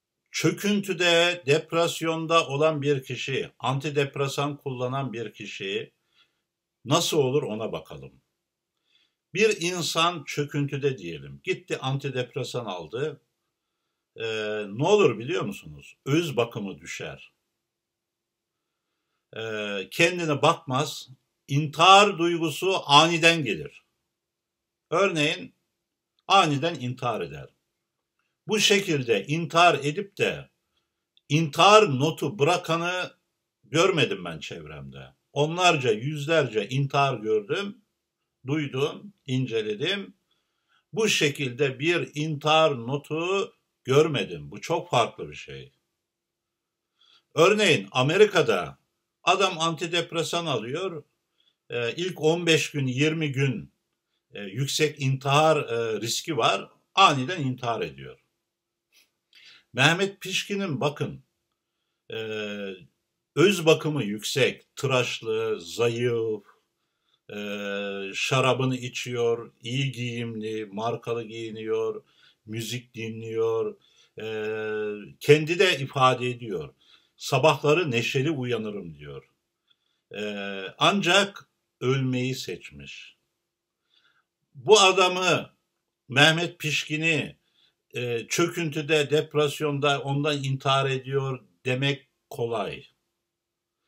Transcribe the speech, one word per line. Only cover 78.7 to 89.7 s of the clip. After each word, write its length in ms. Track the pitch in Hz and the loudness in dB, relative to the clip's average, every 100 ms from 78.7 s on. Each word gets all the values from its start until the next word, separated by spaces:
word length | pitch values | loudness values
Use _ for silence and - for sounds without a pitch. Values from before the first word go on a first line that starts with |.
| 101 87 73 | -8 -12 -16
diyor. 320 | 71 69 - _ _ _ _ _ _ _ _ 101 | -16 -18 -20 _ _ _ _ _ _ _ _ -10
E, 60 | 104 101 101 98 95 - | -8 -8 -8 -10 -12 -2
ancak 720 | 156 202 160 190 196 - - _ _ _ | 0 2 2 2 2 -4 -20 _ _ _
ölmeyi 540 | 123 135 131 127 127 | -2 0 0 -2 -4
seçmiş. 800 | 127 - 87 - 71 71 - - _ _ _ _ _ _ _ _ _ _ _ _ _ _ | -6 -8 -12 -14 -18 -18 -18 -20 _ _ _ _ _ _ _ _ _ _ _ _ _ _
Bu 260 | 143 120 208 | -10 6 8
adamı, 680 | 190 185 180 180 185 135 - _ _ _ _ _ _ | 8 6 4 4 2 2 0 _ _ _ _ _ _
Mehmet 500 | 127 151 160 170 - | 6 6 6 -2 -4
Pişkin'i, 800 | 151 139 - 151 160 151 87 - _ _ _ _ _ | -4 -4 -4 -2 0 0 -2 -10 _ _ _ _ _
e, 320 | 123 123 117 113 | -8 -4 -4 -4
çöküntüde, 800 | - 170 175 165 151 143 151 139 | -2 0 -2 -6 -6 0 0 2
depresyonda 920 | 151 151 147 147 143 151 | 0 0 0 0 0 -2